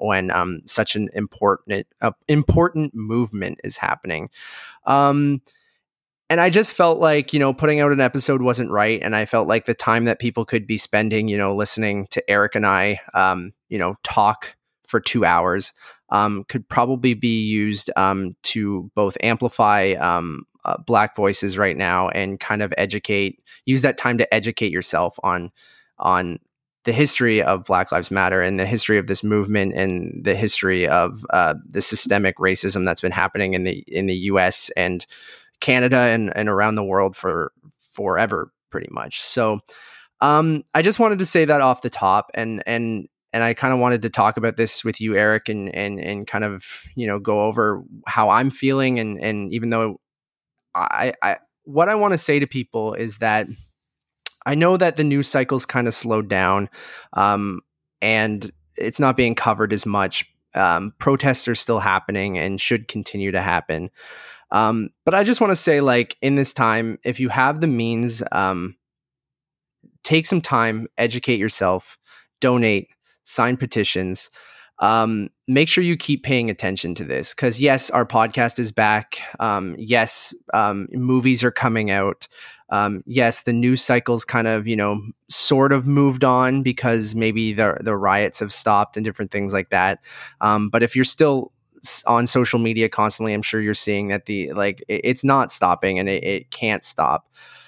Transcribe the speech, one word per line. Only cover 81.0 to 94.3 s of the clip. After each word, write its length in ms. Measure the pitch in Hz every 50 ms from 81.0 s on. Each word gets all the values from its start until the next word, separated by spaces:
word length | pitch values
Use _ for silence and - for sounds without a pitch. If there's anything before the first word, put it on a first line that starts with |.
| 123 127 127 127 120 131 127 117 123
are 80 | 123
coming 400 | - - - 123 113 113 107 104
out. 380 | 98 98 98 101 - - - - _ - - - - - _ -
Um, 320 | - 101 104 101 104 92 -
yes, 380 | - 120 131 120 117 113 - -
the 100 | 123 117
news 300 | 117 120 123 127 123 -
cycle's 420 | - 127 120 - - 120 113 -
kind 220 | - - 120 113
of, 220 | 110 110 110 107 113
you 80 | 113
know, 260 | 107 104 104 104 107 104 110 - _ _ -
sort 440 | - - - - 143 135 135 139 139
of 160 | 135 127 139
moved 340 | 143 143 143 139 131 127 139
on 400 | 131 127 127 127 127 131 135 131
because 540 | 127 120 - - 123 117 113 107 107 110
maybe 360 | 113 113 110 104 113 113 110 104
the, 260 | 104 107 101 78 -
the 160 | - 110 104
riots 420 | 98 101 98 95 101 104 92 - -
have 140 | 110 104 -
stopped 440 | - - 113 107 101 104 - -
and 60 | 107 107
different 280 | 110 98 - 107 92 -
things 200 | 101 101 98 101
like 180 | 98 92 -
that. 280 | - 92 90 95 98 - _ - - - - - - -
Um, 300 | - 107 107 107 107 107
but 140 | - 117 117
if 100 | 117 -
you're 100 | 131 131
still 460 | - - - 160 147 139 131 135 - _ _ _ _ _ _ -
s-, 180 | - - - -
on 200 | - 117 117 120
social 320 | 120 - 131 123 - - 117
media 300 | 117 113 113 113 113 110
constantly, 440 | - - 107 107 - - 110 110 104
I'm 100 | 104 104
sure 180 | - - 110
you're 140 | 107 104 104
seeing 340 | - - 107 104 101 101 101
that 180 | 101 98 -
the, 260 | -